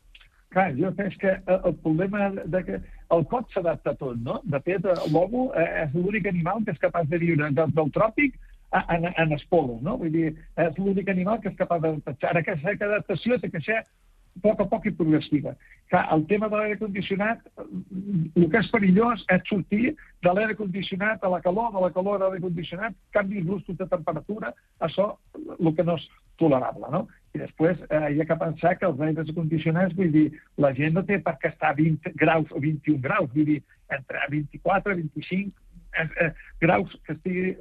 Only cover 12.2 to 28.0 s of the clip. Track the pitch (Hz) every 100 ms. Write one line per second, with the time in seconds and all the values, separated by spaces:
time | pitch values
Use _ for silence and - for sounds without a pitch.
12.2 | - 170 156 160 165 202 208 208 - 175
13.2 | 226 247 220 165 143 220 - _ _ _
14.2 | _ - 208 214 196 226 214 165 160 151
15.2 | - 147 139 135 - - _ 180 - 160
16.2 | 160 202 214 214 214 208 214 196 - 190
17.2 | 208 226 - - - 190 - 190 202 190
18.2 | 156 175 165 226 - 240 196 185 233 214
19.2 | - 185 - 202 - 208 254 311 - _
20.2 | 175 190 220 214 208 190 - 190 208 220
21.2 | 190 180 180 196 233 196 185 185 196 202
22.2 | 190 190 180 175 165 175 220 - _ 208
23.2 | 196 208 170 196 - 170 185 180 156 156
24.2 | - 214 - - _ _ 165 - 202 -
25.2 | _ - - - 165 160 170 165 - _
26.2 | _ - 165 127 117 98 113 165 226 -
27.2 | _ 156 135 - 165 180 - 156